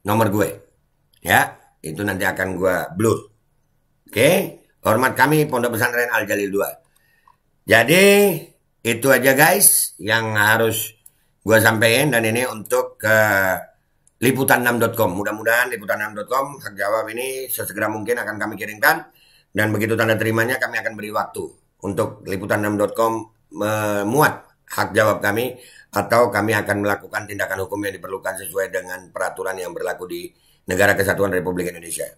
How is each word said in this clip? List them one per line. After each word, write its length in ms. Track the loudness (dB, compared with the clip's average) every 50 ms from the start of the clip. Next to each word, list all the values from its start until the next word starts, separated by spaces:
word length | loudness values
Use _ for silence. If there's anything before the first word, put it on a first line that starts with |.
| _
nomor 240 | -2 2 2 2 2
gue. 320 | 2 0 0 -2 -2 -8 -16 _ _ _ _ _ _ _ _ _ _ _ 0
Ya, 320 | 2 2 2 2 0 -6 -14 _ _ _ _
itu 240 | -14 -10 -8 -4 -4
nanti 160 | -4 -2 0
akan 320 | -2 -2 0 -2 -4 -4 -2
gue 220 | 0 0 0 0 0 -4 -6 -4
blur. 240 | 0 2 2 2 0 -4 -12 _ _ _ _ _ _ _ _ _ _ _ _ _ _ _
Oke, 540 | _ 0 2 4 4 4 2 0 -4 -10 -16 _ _ _ _ 0
hormat 320 | 0 2 2 2 0 2
kami 320 | 2 2 4 4 2 2 2
Pondok 240 | 0 -2 -2 -2 0
Pesantren 380 | -2 -2 0 0 -2 -2 0
Al 160 | 0 -2 0 0
Jalil 240 | -2 -2 -2 -2
dua. 160 | -2 -2 -2 -2 -6 -12 _ _ _ _ _ _ _ _ _ _ _ _ _ _ _ _ _
Jadi, 720 | 4 4 4 6 6 6 6 8 6 6 6 6 4 2 0 -6 -14 _ _ _ _ _ _ -4
itu 220 | -4 -2 0 2 2
aja 240 | 4 4 4 4
guys 640 | 4 6 4 4 4 4 4 4 4 2 0 -4 -8
yang 400 | -8 -2 0 0 0 0 0 0
harus 560 | 2 4 4 4 4 2 0 0 -2 -6 -10 -14 _ _ _ _ _ _ _ _ _
gue 180 | _ 4 4 6
sampaikan, 540 | 6 4 4 4 4 4 4 4 2 2
dan 160 | 2 2 0 2
ini 160 | 0 0 -2
untuk 560 | -2 -6 -10 -4 -2 0 0 0 -2 -8 _
ke 160 | 0 2 4 4 4 4 4 2 2 2 0 -2 -6 -12 _ _ _ _ _ _ _ _ _ _
liputan 400 | 2 2 2 2 4 4 4 4
enam 160 | 4 2 2 2
dot 160 | 0 0 0
com. 160 | 0 0 0 0
Mudah-mudahan 560 | -4 -4 -6 -6 -4 0 0 2 2 0 -2
liputan 260 | -4 -8 -4 -6 -4 -4
enam 160 | -4 -8 -8
dot 140 | -10 -8 -4
com 320 | -4 -4 -4 -4 -10 -14
hak 160 | -16 -14 -8
jawab 320 | -6 -2 -2 -2 -2 -2 -4
ini 380 | -6 -6 -6 -6 -8 -8 -8 -8
segera 400 | -8 -8 -8 -8 -6 -4 -4 -4
mungkin 320 | -4 -6 -4 -4 -4 -4
akan 160 | -4 -6 -6
kami 240 | -6 -8 -8 -8 -8
kirimkan, 480 | -10 -10 -6 0 0 2 2 0 -6 -14 _ _ _ _ _ _ _ _
dan 220 | _ -2 0 0
begitu 240 | 0 0 0 0 0
tanda 180 | 2 2 2 2
terimanya 460 | 0 0 0 0 0 0 0 0 -2
kami 180 | -4 -4 -6 -6
akan 160 | -6 -6 -8
beri 160 | -8 -10 -6
waktu 320 | -4 -4 -4 -4 -8 -12 -12 -12 -14 _ _ _ _ _
untuk 400 | -8 -6 -2 -2 -4 -4 -6 -12 -8 -8
liputan 340 | -8 -6 -2 -2 -2 0
enam 140 | 0 -2 0
dot 160 | 0 0 0
com 400 | 0 0 0 0 0 -4 -8 -12 _ _ _ _
memuat 960 | -8 -4 -2 -2 -2 -2 -2 -2 -2 -2 -2 0 2 2 2 2 0 -4 -12 _ _ _ _ _
hak 240 | -6 -4 -4 0
jawab 320 | 2 2 4 4 2 0 0
kami, 320 | -2 0 -2 -4 -4 -6 -12 -18 -20 -20 -20 -20 _
atau 400 | -4 -4 0 2 4 4 4 4
kami 240 | 2 0 0 0
akan 320 | 0 0 0 0 -2 0 0
melakukan 400 | 0 -2 -2 -6 -10 -10 -10 -8
tindakan 400 | -8 -6 -6 -4 -4 -4 -6 -6
hukum 160 | -6 -6 -6
yang 160 | -6 -8 -8
diperlukan 400 | -8 -10 -10 -10 -8 -6 -8 -8 -8 -10
sesuai 240 | -6 -4 -4 -4 -2
dengan 400 | -4 -6 -6 -8 -12 -12 -14 -14
peraturan 480 | _ -6 -6 -6 -6 -6 -6 -6 -6
yang 160 | -6 -8 -10
berlaku 320 | -8 -6 -6 -6 -6 -8 -10
di 240 | -10 -10 -12 -12 -14 -18 _ _ _ _ _
Negara 320 | _ -4 0 2 4 4 4
Kesatuan 400 | 2 2 0 0 0 0 0 0
Republik 400 | -2 -4 -4 -4 -4 -6 -6 -8
Indonesia. 320 | -10 -14 -14 -10 -10 -10 -12 -12